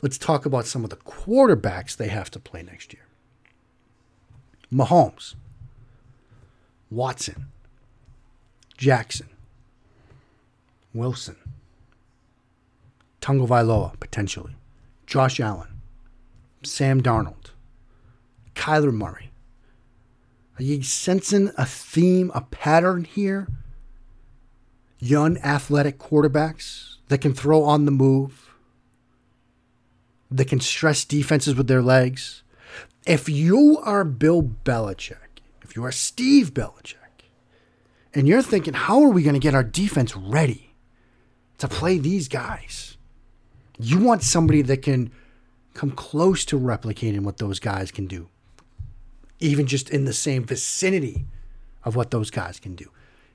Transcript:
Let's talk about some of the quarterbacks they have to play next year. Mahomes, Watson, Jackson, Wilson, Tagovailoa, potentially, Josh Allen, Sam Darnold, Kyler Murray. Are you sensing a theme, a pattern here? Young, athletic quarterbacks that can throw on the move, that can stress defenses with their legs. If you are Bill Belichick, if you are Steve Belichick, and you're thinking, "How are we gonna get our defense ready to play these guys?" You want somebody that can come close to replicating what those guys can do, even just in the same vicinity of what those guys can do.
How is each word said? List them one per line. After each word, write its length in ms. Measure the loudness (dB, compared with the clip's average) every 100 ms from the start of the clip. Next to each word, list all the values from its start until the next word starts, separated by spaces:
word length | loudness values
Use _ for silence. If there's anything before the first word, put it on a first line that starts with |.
Let's 160 | -6 -6
talk 300 | -2 -2 0
about 180 | -4
some 200 | -4 -8
of 60 | -8
the 60 | -12
quarterbacks 1000 | -20 -16 -2 4 4 4 0 -6 -12 -8
they 100 | -6
have 240 | -6 -10
to 80 | -16
play 240 | -18 -18
next 300 | -18 -20 -20
year. 100 | -20 _ _ _ _ _ _ _ _ _ _ _ _ _ -20 _ _ _
Mahomes, 640 | -2 4 4 4 0 -20 -20 -20 -20 -20 -20 -20 _ _ _ _ -20 _ _ _ _ _
Watson, 560 | -6 -6 -6 -12 -12 -18 -20 _ _ _ _ _ -20 _ _ _ _ _ -2
Jackson, 520 | 0 0 -2 -14 -14 _ -20 _ _ _ _ _ _ -20 _ _ _ _ _ _ _
Wilson, 420 | -8 -6 -6 -12 -16 -20 -20 _ _ _ _ _ _ _ _ _ _ _ _ _ _ _ _
Tagovailoa, 760 | -2 0 2 2 4 0 -2 -10
potentially, 560 | -12 -8 -8 -8 -14 -20 _ _ _ _ -6
Josh 340 | 0 0 0
Allen, 400 | -4 -6 -12 -18 -20 -20 -20 _ _ _ _ _
Sam 400 | -14 -2 0 2
Darnold, 480 | 2 0 -4 -10 -20 -20 -20 _ _ _ _ _ _ _ -20
Kyler 380 | -10 -2 2 2
Murray. 380 | 0 -6 -12 -20 -20 -20 _ _ _ _ _ _ _ _ _ _ -8
Are 40 |
you 200 | -4 -4
sensing 680 | -4 -4 0 -2 2 2 2 -2
a 80 | -6
theme, 640 | -6 -4 2 4 4 2
a 60 | -4
pattern 640 | -10 -6 2 4 4 -2
here? 440 | -6 -4 -4 -4 -6 -12 -12 -20 -20 -20 -20 -20 -20 -20 _ _ _ _ _ _
Young, 380 | 0 2 4 0
athletic 600 | -2 -2 0 0 0 -2
quarterbacks 1000 | 0 2 4 2 -2 -4 -16 -16 -20 -20 _
that 100 | 0
can 160 | 0
throw 280 | 0 4 4
on 220 | 6 4
the 60 | 4
move, 640 | 4 4 4 0 -10 _ _ _ _ _ _ _ _ _ _ _ _ _ _ _ _ _ _ _
that 180 | -2 0
can 100 | 0
stress 460 | -2 0 0 0
defenses 500 | -2 -2 0 0 2
with 140 | 0 2
their 140 | 2
legs. 600 | 4 4 4 -4 -14 -18 _ _ -20 -20 -20 _ 0
If 220 | 0 2
you 500 | 0 4 8 8 6
are 220 | 2 0
Bill 380 | 0 2 4 4 0 -4
Belichick, 760 | -2 -2 -4 -8 -14 -18 -20 -20 _ _
if 160 | -16 -10
you 80 |
are 80 | -8
Steve 640 | -6 -8 -2 6 6 4
Belichick, 400 | -4 -6 -10 -20 -20 _ _ _ _ _ _ _ _ _ _ _
and 120 | 0 4
you're 140 | 4
thinking, 320 | 4 -2 -2
"How 300 | -4 2 6
are 80 | 6
we 120 | 6
gonna 160 | 4 2
get 160 | 2
our 80 | 2
defense 540 | 0 -2 -2 0 -2 -4
ready 580 | -4 0 0 -2 -12 _ _ _ _ _ _ _ _ _
to 100 | -8
play 300 | -4 0 0
these 280 | 0 -2 -4
guys?" 720 | -8 -8 -12 -14 -16 -16 -20 -20 _ _ _ _ _ _ -12
You 200 | 0 4
want 240 | 4 4
somebody 400 | 2 2 4 4
that 180 | 2 0
can 320 | 0 0 -2 -10 -20 _ _ _ _
come 160 | -8 -8
close 540 | -8 -8 0 2 2 -2
to 120 | -2
replicating 600 | -2 -4 -6 -6 -4 -4
what 160 | -4 -6
those 240 | -6 -6
guys 320 | -6 -6 -6
can 140 | -8 -10
do, 220 | -10 -14 _ _ -20 _ _ -18 -16 -20 -20 -20 -4
even 260 | 0 2 0
just 240 | -2 -2
in 160 | -2 -2
the 80 |
same 280 | -2 -2 -2
vicinity 840 | -4 -6 -6 -2 0 0 -2 -6 -8 -12 -18 -20 -20 -10
of 100 | -6
what 160 | -4 -2
those 200 | -4 -4
guys 280 | -8 -10 -12
can 160 | -16
do. 160 | -16 -18 _ _ _ _